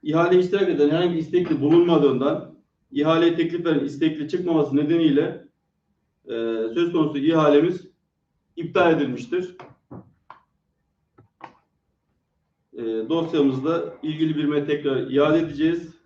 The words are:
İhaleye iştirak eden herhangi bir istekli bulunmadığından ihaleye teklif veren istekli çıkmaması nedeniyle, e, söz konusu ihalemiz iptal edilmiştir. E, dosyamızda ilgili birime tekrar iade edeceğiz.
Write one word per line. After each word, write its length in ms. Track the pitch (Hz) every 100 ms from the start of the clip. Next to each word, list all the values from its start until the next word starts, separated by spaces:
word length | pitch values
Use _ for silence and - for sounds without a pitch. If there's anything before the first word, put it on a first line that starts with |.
İhaleye 380 | 151 156 175 180
iştirak 280 | 180 196 180
eden 220 | 147 147
herhangi 240 | 160 175
bir 40 | 170
istekli 420 | 160 180 175 143
bulunmadığından 920 | 143 170 175 160 143 120 139 160 - - _ _ _
ihaleye 420 | 139 151 165 170 165
teklif 300 | 160 170 165
veren 180 | 143
istekli 440 | 139 - 156 151 147
çıkmaması 480 | 180 180 160 139 139
nedeniyle, 680 | 147 170 160 139 - - - _ _ _ _ _ _ _
e, 100 | - 117 113 113 113
söz 180 | 117 170
konusu 260 | 165 151 143
ihalemiz 680 | 147 165 151 147 170 180 - _ _ _ _ _ _ -
iptal 360 | 160 190 170
edilmiştir. 640 | 156 135 123 - 180 185 - - _ _ - - _ _ - _ _ _ _ _ _ _ _ _ _ - _ _ _ _ _ _ _ _ _ _ _ _
E, 100 | -
dosyamızda 1120 | 113 113 113 165 165 156 139 131 143 165 - -
ilgili 340 | 156 156 156 147
birime 280 | 143 147
tekrar 460 | 143 143 139 127 123
iade 280 | 135 151 160
edeceğiz. 560 | 160 143 160 170 170 -